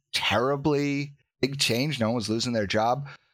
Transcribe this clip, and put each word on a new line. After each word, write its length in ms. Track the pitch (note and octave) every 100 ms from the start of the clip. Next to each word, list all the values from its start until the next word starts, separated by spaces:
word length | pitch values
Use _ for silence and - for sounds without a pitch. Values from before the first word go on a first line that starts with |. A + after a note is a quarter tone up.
| _
terribly 1000 | - - G#2 B2+ C#3+ D3+ C#3+ C#3+ C#3+ C#3+ - _ _
big 160 | C3 C#3+
change. 420 | - A#2 D3 A#2+
No 80 | A2
one 60 |
was 160 | B2 G#2
losing 240 | A2+ B2
their 140 | A#2 G2
job, 380 | G#2+ A#2 C3 C#3+ - _